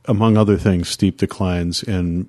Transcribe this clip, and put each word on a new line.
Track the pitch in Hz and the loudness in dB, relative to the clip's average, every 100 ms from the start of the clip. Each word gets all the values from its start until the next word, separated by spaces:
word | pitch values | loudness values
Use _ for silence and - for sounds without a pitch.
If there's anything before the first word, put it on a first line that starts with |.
| - | -2
among | 104 113 107 | 0 4 4
other | 104 98 | 4 2
things, | 104 90 87 | 2 0 -2
steep | - 98 - | -2 -2 0
declines | 98 - 95 90 87 85 | -4 -4 -2 -2 -2 -4
in, | - 95 87 85 | -4 -2 -2 -4